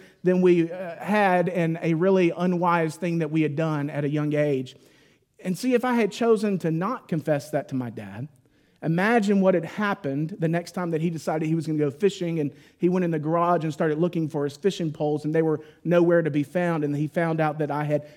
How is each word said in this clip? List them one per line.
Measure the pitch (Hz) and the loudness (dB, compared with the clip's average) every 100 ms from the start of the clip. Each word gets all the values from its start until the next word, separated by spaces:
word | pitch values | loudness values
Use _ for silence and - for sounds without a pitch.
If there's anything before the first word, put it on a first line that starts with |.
| - _ | -8 _
than | 175 180 | 2 4
we, | 180 175 165 | 6 6 2
uh, | 180 185 160 | -4 -10 -8
had | 165 214 196 180 175 | -2 2 4 4 2
in | 180 165 165 | 0 0 0
a | 165 | -2
really | 160 185 190 175 | 2 4 4 4
unwise | 170 180 175 175 170 160 156 | 2 0 0 2 2 0 -4
thing | 180 170 | -4 -2
that | 160 | -2
we | 160 | 0
had | 151 143 | 0 0
done | 160 151 143 | -2 -2 -4
at | 143 147 | -4 -2
a | |
young | 147 151 | -2 0
age. | 147 147 135 127 - _ _ _ _ _ _ | 0 0 0 -4 -14 _ _ _ _ _ _
And | 180 180 | -6 -4
see, | 247 | 0
if | 240 | 0
I | 254 | 2
had | 240 208 | 0 0
chosen | - 233 220 208 190 | 0 2 2 2 -2
to | 170 | -2
not | 160 190 254 - | -2 -2 -6 -6
confess | 165 151 147 139 | -4 0 -2 -2
that | - - | -6 -4
to | |
my | 131 123 | -6 -6
dad, | 113 104 101 143 _ _ _ _ _ | -8 -12 -12 -14 _ _ _ _ _
imagine | 151 165 202 240 202 202 | -2 0 2 2 2 2
what | 190 | 4
had | 180 | 2
happened | 160 - 208 196 143 139 156 202 | 0 -4 -4 -4 -4 -4 -6 -4
the | 165 | -2
next | 170 175 | -2 -4
time | - 175 | -6 -4
that | 160 | -2
he | 170 | -2
decided | 160 185 160 160 | -4 -4 -4 0
he | |
was | 165 156 | -2 -2
gonna | 151 | -2
go | 147 | -2
fishing, | 139 202 - 175 165 | 0 -2 0 -4 -2
and | 147 - - _ | -4 -6 -20 _
he | 175 | 2
went | 185 | 2
in | 175 | 0
the | 160 | 0
garage | 151 170 170 175 | 0 2 2 2
and | 156 | 0
started | 147 165 151 | 0 0 2
looking | 175 170 156 | 0 0 -4
for | 151 | -2
his | 143 - | -4 -2
fishing | 196 180 165 | -2 -2 -4
poles, | 147 151 147 | -4 -2 -2
and | 147 | 0
they | 160 | 0
were | 160 151 - - | 2 0 -6 -8
nowhere | 160 175 175 170 | 2 4 6 4
to | 160 | 4
be | 147 | 0
found, | 143 180 175 165 | -2 -2 0 0
and | 147 143 | -2 -2
he | 151 | -2
found | 175 165 160 | -2 -2 0
out | 156 151 | 0 -2
that | 147 | -4
I | 147 | -2
had | 147 147 147 | -2 -2 -4